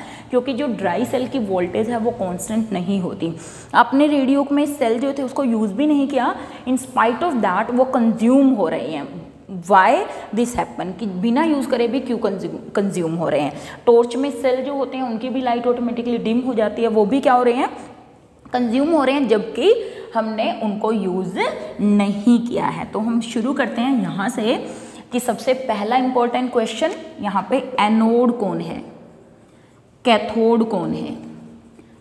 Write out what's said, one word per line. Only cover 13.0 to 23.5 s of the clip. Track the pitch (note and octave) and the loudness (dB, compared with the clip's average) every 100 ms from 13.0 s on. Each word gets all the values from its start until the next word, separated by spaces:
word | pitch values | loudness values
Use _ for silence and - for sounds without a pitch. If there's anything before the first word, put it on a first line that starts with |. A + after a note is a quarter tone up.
| E3 | -2
हो | E3 D3+ | -2 0
रहे | D3 | 0
हैं। | D3+ - - - - | -2 -6 -14 -2 4
Torch | A#3 A#3+ A#3+ | 6 4 0
में | C#4+ | -4
cell | - C4+ B3+ | -2 -2 0
जो | C4 C#4 | -2 -4
होते | B3 C4 | -4 -4
हैं | |
उनकी | B3+ A3+ B3+ | -4 -4 -4
भी | C4 | -2
light | B3+ A#3+ B3 | -2 0 0
automatically | A#3+ A#3+ A#3 A#3 A#3 | 0 -2 -2 -2 -2
dim | A3 A#3 | 0 0
हो | B3+ | 0
जाती | A3+ G#3 G#3 | 0 0 0
है, | A3+ | 0
वो | G#3+ G3+ | 2 4
भी | C4+ | 4
क्या | C4+ | 4
हो | B3 | 6
रहे | B3 | 4
हैं, | A#3+ F4 - - - - - - _ - | 2 -2 -6 -16 -20 -20 -20 -20 _ -6
consume | B3 A#3+ A#3+ D4 | -2 0 2 2
हो | E4 | 4
रहे | C4 | 2
हैं, | C#4+ B3 | 2 2
जबकि | G#3+ - - E4+ A#4+ - - - | 2 0 0 4 4 2 -10 -6
हमने | A3+ A3 G#3+ C4+ - | -4 -2 -2 -2 -2
उनको | A3 G3+ A3 | -4 -2 -2
यूज़ | A3 F#3+ F3+ F3+ G3 A4+ - - - | 0 0 -2 -4 -2 -4 -4 -10 -2
नहीं | G#3 G#3 G3+ G#3 A#3+ A#3+ | 2 4 2 2 4 4
किया | A#3 - - | 2 -2 -2
है। | D#3+ | -4
तो | - F#3+ | -6 -4
हम | A3 A#3 | -2 -2
शुरू | - A#3+ A#3 | -2 -2 -2